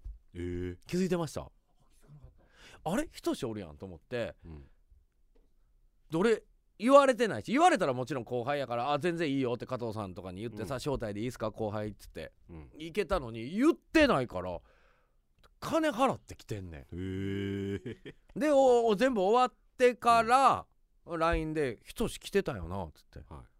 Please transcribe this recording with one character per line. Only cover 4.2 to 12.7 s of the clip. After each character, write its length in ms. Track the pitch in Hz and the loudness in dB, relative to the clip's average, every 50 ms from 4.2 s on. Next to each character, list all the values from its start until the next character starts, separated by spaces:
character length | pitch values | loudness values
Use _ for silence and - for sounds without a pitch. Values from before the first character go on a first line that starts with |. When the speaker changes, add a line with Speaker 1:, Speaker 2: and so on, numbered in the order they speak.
| 113 85 - _ - | -4 -6 -8 _ -16
Speaker 1:
う 20 | 87 | -18
ん。 160 | 80 73 69 - _ _ _ _ - - _ _ _ _ _ _ _ _ _ _ _ _ _ _ _ _ _ _ _ _ _ - | -16 -18 -18 -20 _ _ _ _ -20 -20 _ _ _ _ _ _ _ _ _ _ _ _ _ _ _ _ _ _ _ _ _ -6
Speaker 2:
で、 60 | 147 | -2
俺、 260 | 160 196 233 220 - - _ _ _ _ _ _ - | 2 2 2 2 0 -2 _ _ _ _ _ _ -4
言 140 | 190 247 277 | 4 6 8
わ 140 | 285 277 | 8 8
れ 80 | 269 262 | 8 4
て 140 | 196 240 208 | 2 0 -2
な 100 | 151 107 | -2 -4
い 20 | 98 | -4
し、 100 | - 202 | -2 2
言 80 | 277 | 4
わ 80 | 339 370 | 6 6
れ 80 | 330 | 6
た 80 | 240 185 | 4 2
ら 80 | 147 127 | 0 -2
も 140 | 123 127 | -2 -4
ち 80 | 123 151 | -4 -6
ろ 80 | 131 113 | -6 -6
ん 20 | |
後 180 | - 123 123 117 | -4 -4 -4 -2
輩 160 | 127 143 147 | -2 -2 -2
や 60 | 135 | -2
か 100 | 123 120 | -4 -4
ら、 160 | 120 120 143 147 | -2 -2 0 0
あ、 60 | 147 | 0
全 200 | 135 180 170 165 | 0 -2 -2 -2
然 120 | 170 147 | -2 -2
い 60 | 135 | 0
い 60 | 139 131 | 0 0
よ 100 | 120 120 | 0 -2
っ 60 | 117 | -4
て 80 | 123 | -6
加 100 | - 131 | -6 -6
藤 160 | 120 120 117 101 | -6 -6 -6 -6
さ 140 | 107 104 | -6 -6
ん 80 | 95 90 | -8 -8
と 80 | 87 87 | -10 -12
か 100 | 92 90 | -12 -10
に 80 | 92 | -8
言 80 | 110 120 | -10 -10
っ 40 | 110 | -8
て 120 | 104 110 | -8 -8
さ、 120 | - 143 | -6 -6
Speaker 1:
う 20 | 123 | -6
ん。 20 | |
Speaker 2:
「招 120 | - 147 135 | -4 -4 -4
待 200 | 117 120 107 101 | -4 -4 -6 -6
で 80 | 101 | -6
い 40 | 113 | -6
い 40 | 127 | -6
っ 20 | |
す 80 | 120 - | -6 -6
か？ 120 | 113 107 | -6 -6
後 200 | 104 - 113 107 | -4 -4 -6 -4
輩」 180 | 98 107 107 107 | -4 -4 -6 -6
っ 40 | 107 - | -8 -12
つ 80 | - | -16
っ 20 | - | -16
て。 240 | - - 78 - - _ _ - | -14 -12 -14 -14 -16 _ _ -20
Speaker 1:
う 60 | - | -18
ん。 160 | 160 151 - | -18 -18 -18